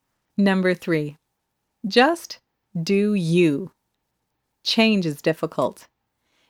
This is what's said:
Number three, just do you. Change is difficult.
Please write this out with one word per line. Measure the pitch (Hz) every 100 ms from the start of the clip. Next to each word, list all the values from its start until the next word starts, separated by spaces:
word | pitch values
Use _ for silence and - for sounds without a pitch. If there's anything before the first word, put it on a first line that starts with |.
| _ _ _ -
Number | 196 190 185
three, | 175 - 160 147 147 _ _ _ _ _ _ 202
just | 240 277 339 - - _ _ _ 175
do | 165 196 208
you. | 202 160 170 165 139 - _ _ _ _ _ _ _ _ _
Change | - - 220 208
is | 170 143
difficult. | 165 156 156 - 120 - - _ _ _ _ _